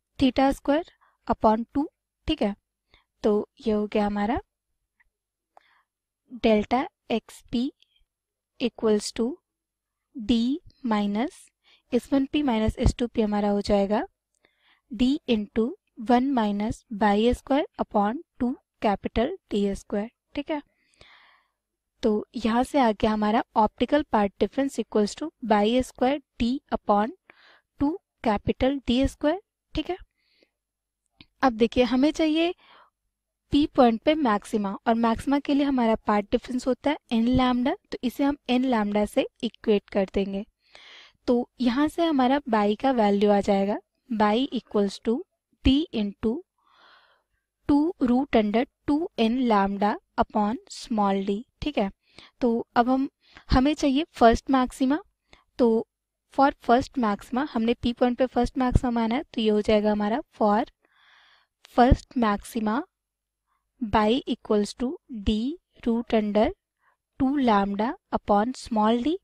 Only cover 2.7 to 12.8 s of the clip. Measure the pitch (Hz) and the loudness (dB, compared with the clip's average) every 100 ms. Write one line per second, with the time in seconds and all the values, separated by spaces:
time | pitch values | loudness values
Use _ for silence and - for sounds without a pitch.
2.7 | _ _ _ _ _ 226 208 - _ 226 | _ _ _ _ _ 0 0 -2 _ -4
3.7 | 208 208 214 208 202 208 311 - _ _ | -2 -2 -2 -2 -2 -2 -2 -6 _ _
4.7 | _ _ _ _ _ _ _ _ _ _ | _ _ _ _ _ _ _ _ _ _
5.7 | _ _ _ _ _ _ 233 233 214 202 | _ _ _ _ _ _ -2 2 2 2
6.7 | 247 330 _ - 226 - - _ 233 269 | -2 -4 _ -6 -6 -6 -20 _ -4 -4
7.7 | - _ _ _ _ _ _ _ _ 240 | -8 _ _ _ _ _ _ _ _ -6
8.7 | - 226 208 - - 233 349 _ _ _ | -2 0 0 -2 -4 -4 -4 _ _ _
9.7 | _ _ _ _ 285 208 233 233 302 - | _ _ _ _ -16 -2 0 2 -2 -6
10.7 | _ 247 208 202 202 294 - - _ _ | _ -4 -2 0 -2 -4 -8 -20 _ _
11.7 | _ _ 247 - 277 269 294 285 220 220 | _ _ -4 0 -2 0 -2 0 0 -2
12.7 | - | 0